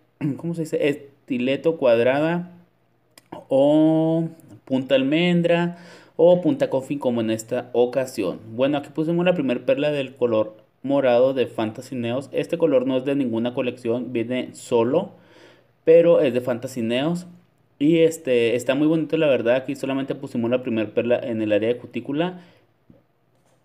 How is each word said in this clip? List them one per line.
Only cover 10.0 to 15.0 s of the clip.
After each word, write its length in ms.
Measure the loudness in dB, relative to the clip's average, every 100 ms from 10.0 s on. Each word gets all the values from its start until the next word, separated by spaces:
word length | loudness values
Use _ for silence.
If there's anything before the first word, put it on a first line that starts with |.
| -6 -2
color 420 | 0 0 -2 -6 _ _
morado 500 | -2 0 4 4 4
de 140 | 2 -4
Fantasy 480 | -2 -6 -6 -12 -8
Neos. 340 | -6 -6 -6
Este 280 | -6 -4 0
color 260 | 2 2 0
no 120 | -2
es 80 | -2
de 100 | -2
ninguna 400 | -2 -2 -4 -4
colección, 580 | -6 -6 -4 -4 -4
viene 400 | -4 -4 -4 -6
solo, 600 | -12 -2 0 2 0